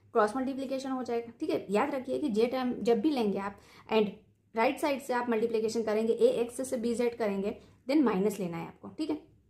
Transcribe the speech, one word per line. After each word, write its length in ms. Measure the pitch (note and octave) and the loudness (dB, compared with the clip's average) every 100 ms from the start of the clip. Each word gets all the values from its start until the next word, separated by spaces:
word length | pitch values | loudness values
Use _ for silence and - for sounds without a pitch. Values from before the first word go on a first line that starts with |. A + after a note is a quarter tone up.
| _ | _
क्रॉस 220 | A#3 G#3+ C4 | 2 2 2
मल्टीप्लिकेशन 560 | C4 C4 C4 C4 C4 | -4 -4 -6 -6 -4
हो 120 | C4 | -6
जाएगा, 280 | A#3+ A#3 A#3 - | -2 -4 -6 -8
ठीक 100 | D#4 | -4
है। 160 | D#4+ - | -2 0
याद 220 | G#3 D4 C#4 | 0 0 -2
रखिए 220 | B3+ B3+ | -4 -4
कि 100 | D4 | 0
J 180 | G#3 A#3+ | 2 2
टर्म 220 | C4 B3 - | 0 -2 0
जब 160 | G#3 A3+ | 2 4
भी 100 | D#4 | 4
लेंगे 260 | C4+ G#3+ G3 | 2 0 0
आप 200 | G3+ - - - - | -4 -10 -20 -20 0
and 200 | A3+ G3+ - _ _ _ A3+ | 2 2 -2 _ _ _ 0
राइट 240 | B3 C4+ | 2 2
साइड 220 | D#4 C4+ | 0 -2
से 120 | - | -2
आप 160 | B3 A#3+ | -2 0
मल्टीप्लिकेशन 540 | A3 A3 A3 A3 A#3 | 0 2 0 0 -2
करेंगे, 300 | A3 G#3+ A3+ A3+ | 0 0 2 4
A 300 | A#3 B3 A#3 | 4 4 -2
X 160 | - | -4
से 140 | C4 B3+ | -4 -2
B 180 | A#3 A3+ | -2 0
Z 160 | A#3+ A#3+ | -2 0
करेंगे, 380 | G#3+ G3 G3 A#3+ - _ - | -2 -2 -4 -6 -14 _ 0
then 140 | D4+ A#3+ | 4 4
माइनस 340 | F#3 G#3 - | 4 0 0
लेना 180 | F3 E3 | -6 -6
है 100 | D#3+ | -10
आपको, 220 | - G3 - | -14 -16 -8
ठीक 120 | D#4 | -6
है। 80 | D4+ - _ | -6 -10 _